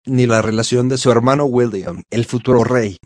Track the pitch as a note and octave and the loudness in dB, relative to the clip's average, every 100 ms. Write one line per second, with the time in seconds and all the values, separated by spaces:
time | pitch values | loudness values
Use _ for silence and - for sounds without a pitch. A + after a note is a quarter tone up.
0 | - B2+ A#2+ A2+ A2 A2 A2+ B2 B2+ C3 | -4 0 2 2 0 -2 0 0 0 0
1 | C3+ A#2 B2+ C#3 C#3+ B2 A#2+ G2+ F2 F2+ | 2 2 2 0 0 0 0 -2 -8 -12
2 | - A2+ A#2 B2 B2+ B2 A2+ B2 G#2+ F2 | -8 -6 -4 -4 2 2 2 0 -2 -8